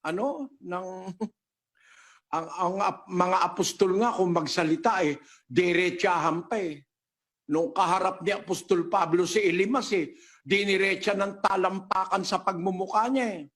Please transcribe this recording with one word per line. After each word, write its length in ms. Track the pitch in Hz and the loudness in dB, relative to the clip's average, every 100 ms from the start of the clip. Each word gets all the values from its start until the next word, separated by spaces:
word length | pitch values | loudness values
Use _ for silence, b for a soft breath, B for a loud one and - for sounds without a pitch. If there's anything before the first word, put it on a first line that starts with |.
ano, 220 | 156 180 262 302 269 _ | -4 -4 -4 -4 -10 _
ng, 260 | 180 180 185 185 190 185 | -10 -8 -8 -12 -12 -8
<laughs> 1200 | 220 _ _ _ _ _ _ - - _ _ 160 | -10 _ _ _ _ _ _ -20 -20 _ _ -6
ang, 100 | 165 175 | -6 -4
ang 140 | 175 190 | -2 0
ap-, 320 | 196 - - | -2 -2 -6
mga 300 | 180 180 185 | 0 2 2
apostol 560 | 175 - 175 - 190 190 | 0 0 -4 2 2 4
nga, 160 | 240 | 2
kung 240 | 208 185 170 | 2 2 2
magsalita, 640 | 147 - 160 160 233 190 | 0 0 0 2 2 2
eh, 160 | 151 147 B B _ | 0 -2 B B _
diretsahan 960 | 127 180 180 180 175 196 175 160 165 | 2 2 2 0 0 0 2 0 -2
pa, 160 | 170 226 | -4 -4
eh. 240 | 175 147 _ _ _ _ _ _ - | -4 -8 _ _ _ _ _ _ -2
Nung 240 | 151 170 | 0 0
kaharap 480 | - 180 185 190 185 | 2 2 2 0 -2
ni 80 | 175 | -4
Apostol 560 | 196 - 180 - 185 170 | -4 -4 -6 2 2 2
Pablo 400 | 196 165 170 170 | 0 2 2 2
si 160 | 214 | 2
Elimas, 480 | 196 175 202 262 - | 2 2 2 0 0
eh, 240 | 196 147 B B B 139 | -2 -2 B B B 0
diniretsa 720 | 196 202 190 196 185 214 196 | 0 2 2 2 0 -2 0
ng 240 | 196 196 | -2 0
talampakan 800 | 190 196 185 190 190 190 185 196 | 0 2 0 -2 -4 -4 0 -2
sa 240 | 180 185 196 | -2 -2 -2
pagmumukha 640 | 180 190 185 190 214 233 | -2 -4 -4 -2 0 0
niya, 320 | 269 233 180 | 0 -2 -6
eh. 0 | 143 | -12